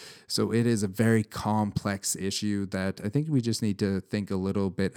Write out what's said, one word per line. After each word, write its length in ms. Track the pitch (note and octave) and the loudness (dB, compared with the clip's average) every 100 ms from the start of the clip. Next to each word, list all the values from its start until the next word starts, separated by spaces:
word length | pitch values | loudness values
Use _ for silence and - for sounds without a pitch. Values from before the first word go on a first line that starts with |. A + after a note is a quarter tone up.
| - - - | -20 -18 -6
So 260 | - G#2+ | -2 2
it 140 | A2+ A#2+ | 2 4
is 160 | A2+ | 2
a 40 | G2+ | 0
very 380 | F#2+ A2+ A2+ | 2 4 4
complex 880 | G2+ - A2 G#2+ G#2 - G#2 G2 - | 2 -4 0 2 0 -2 -4 -4 -4
issue 520 | - F#2+ - G#2 G2+ G2 | -4 -2 -2 0 0 -2
that 340 | G2 F#2+ - | -2 -2 -2
I 60 | G#2 | -2
think 200 | C#3+ D#3 | -2 0
we 100 | C#3+ | 0
just 220 | A#2 A2 | 0 0
need 160 | A2 G2 | -2 0
to 220 | G#2 G2 | 0 0
think 280 | - G#2 G2 | -2 -4 -2
a 60 | G2 | -2
little 320 | F#2+ G2 G2 | 0 0 0
bit 240 | F2 F#2+ | 0 -2